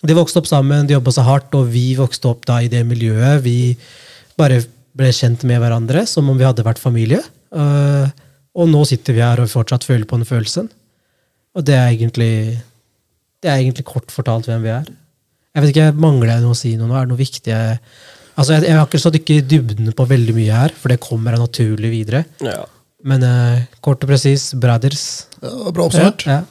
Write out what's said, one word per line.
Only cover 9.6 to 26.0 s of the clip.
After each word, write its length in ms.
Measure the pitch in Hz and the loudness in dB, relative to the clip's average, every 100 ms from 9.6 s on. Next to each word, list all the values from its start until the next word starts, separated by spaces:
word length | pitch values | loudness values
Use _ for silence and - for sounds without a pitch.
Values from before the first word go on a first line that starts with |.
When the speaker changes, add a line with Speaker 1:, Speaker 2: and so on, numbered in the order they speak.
| 110 123 | -2 -2
Speaker 1:
føler 220 | - 123 107 | 0 -2 0
på 120 | 120 | -4
den 40 | 117 | -2
følelsen. 400 | 120 107 - 220 _ _ _ _ _ _ _ _ - | -2 -4 -6 -8 _ _ _ _ _ _ _ _ -6
Og 100 | 143 | 2
det 80 | |
er 160 | 135 123 117 | 2 4 2
egentlig, 640 | 117 117 117 113 110 117 117 _ _ _ _ _ _ _ | -2 -2 -2 0 -4 -6 -12 _ _ _ _ _ _ _
det 80 | 180 | -4
er 80 | 139 | 0
egentlig 280 | 131 123 - | 0 -4 -8
kort 260 | - - | -10 -10
fortalt 340 | - 123 113 113 | -8 -4 -4 -4
hvem 160 | 113 | -6
vi 80 | 113 | -4
er. 160 | 117 151 - _ _ _ _ _ - | -6 -8 -16 _ _ _ _ _ 0
Jeg 80 | |
vet 120 | 147 143 | 0 4
ikke, 200 | 156 151 | 2 4
mangler 300 | 160 139 117 117 | 2 2 2 2
jeg 60 | |
noe 80 | 120 | 0
å 20 | 117 | 0
si 200 | 123 113 | -2 -4
nå? 80 | 113 | -2
Er 120 | 131 127 | -2 -2
det 20 | |
noe 80 | 123 | -2
viktig 300 | 135 - - | -4 -6 -6
jeg, 300 | 110 113 113 _ _ - - _ - | -4 -2 -4 _ _ -20 -20 _ -2
altså, 160 | 139 156 | 0 2
jeg, 40 | 165 | 4
jeg 60 | 156 | 2
har 80 | 151 | 2
ikke 140 | 156 | 0
stått 140 | 170 156 | 0 0
ikke 180 | 156 151 | 2 0
i 40 | |
dybden 500 | 135 151 120 104 110 | 4 2 2 -2 -4
på 120 | 110 127 | -2 0
veldig 280 | 131 117 113 | 2 2 0
mye 160 | 107 | 2
her, 160 | 110 143 | 2 0
for 200 | - - | -2 -2
det 100 | 123 | -2
kommer 320 | - 113 113 | -2 -6 -2
jeg 80 | 117 | -2
naturlig 500 | 117 - 113 107 110 | -2 -2 -2 -2 -4
videre. 340 | 113 104 123 160 _ | -4 -4 -4 -4 _
Speaker 2:
Ja. 240 | 127 - - _ _ _ | -8 -8 -12 _ _ _
Speaker 1:
Men, 200 | 139 135 | -2 0
eh, 380 | 127 123 120 120 120 _ | 2 2 2 0 -4 _
kort 220 | - 131 | -4 -2
og 60 | 135 | 0
presis, 440 | 139 139 139 - | 2 2 0 -2
brothers. 720 | 131 123 117 131 143 - - - - | -2 0 2 0 -4 -10 -12 -16 -16
Speaker 3:
Ja, 80 | - | -14
det 140 | 254 302 | -10 -8
var 60 | |
bra 120 | 170 170 | -2 0
oppsummert. 360 | 175 | 2